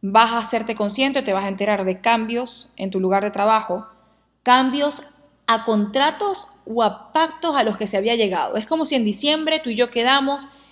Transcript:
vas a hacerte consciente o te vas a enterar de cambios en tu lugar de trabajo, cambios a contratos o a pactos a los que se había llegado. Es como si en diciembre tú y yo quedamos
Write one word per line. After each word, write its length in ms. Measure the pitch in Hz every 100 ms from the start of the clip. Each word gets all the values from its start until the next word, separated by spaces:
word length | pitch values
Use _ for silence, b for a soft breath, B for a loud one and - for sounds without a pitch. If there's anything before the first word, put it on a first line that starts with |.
vas 300 | 196 208 226
a 60 | 233
hacerte 360 | 226 233 226
consciente 460 | 220 208 202 269 269
o 40 |
te 80 | 262
vas 120 | 196
a 40 | 196
enterar 360 | 196 202 202
de 160 | 190 185
cambios 720 | 233 226 220 233 254 - - -
en 140 | 190
tu 80 | 190
lugar 240 | 185 196
de 80 | 208
trabajo, 560 | 208 202 220 - 180 - - _ _ _ _
cambios 640 | - 247 262 277 285 285 - _ _ _ -
a 180 | 226
contratos 840 | 226 214 208 262 285 302 415 285 - - -
o 160 | 226
a 300 | 226 - -
pactos 420 | 320 320 320 339
a 80 | 285
los 140 | 220 208
que 100 | 208
se 100 | 196
había 200 | 208 233
llegado. 400 | 214 185 127 -
Es 100 | 214
como 180 | 320
si 120 | 302 277
en 80 |
diciembre 560 | 214 202 285 311 311 320
tú 80 | 311
y 60 | 220
yo 160 | 240
quedamos 560 | 240 233 277 269 285 - B B